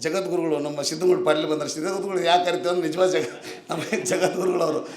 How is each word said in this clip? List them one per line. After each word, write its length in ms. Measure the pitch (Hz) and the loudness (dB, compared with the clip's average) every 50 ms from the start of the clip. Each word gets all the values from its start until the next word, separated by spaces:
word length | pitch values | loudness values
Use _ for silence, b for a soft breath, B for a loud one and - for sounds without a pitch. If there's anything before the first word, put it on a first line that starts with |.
ಜಗದ್ಗುರುಗಳು, 580 | 120 160 165 190 185 170 175 170 165 165 151 143 | -4 -2 -2 -2 -2 -2 -2 0 0 0 0 0
ನಮ್ಮ 240 | 143 147 147 143 139 | -2 -4 -4 -4 -4
ಸಿದ್ದಮೂಲ 420 | - 160 160 185 185 180 - - | -4 -2 2 4 4 4 4 4
ಪಾಟೀಲ್ 220 | 156 151 156 156 | 2 2 2 2
ಬಂದ್ದಾರೆ. 240 | 151 156 147 147 135 | 0 -2 -2 -2 -4
ಸಿದ್ದಗುರುಗಳು 520 | - 156 156 196 190 196 190 202 190 175 170 | -6 -4 -4 -4 -4 -4 -4 -2 -2 0 4
ಯಾಕೆ 220 | 170 170 180 175 | 4 4 4 4
ಕರಿತೀವಿ 240 | 175 165 - - 175 | 4 0 0 0 0
ಅಂದ್ರೆ 180 | 175 180 165 | 0 0 0
ನಿಜವಾದ 240 | 156 156 180 185 185 | 0 2 2 2 4
ಜಗ-, 600 | 180 160 156 - - - - - - - - - | 4 2 0 -2 -6 -10 -14 -14 -16 -12 -8 -6
ನಮ್ಮ 340 | 165 165 147 - 220 - - | -6 -6 -4 -4 -4 -2 -2
ಜಗದ್ಗುರುಗಳು 580 | - 190 165 185 175 - 185 185 185 180 175 165 | 0 0 0 0 0 0 0 0 0 2 2 2
ಅವರು. 260 | 156 151 151 - B B | 0 0 -2 -4 B B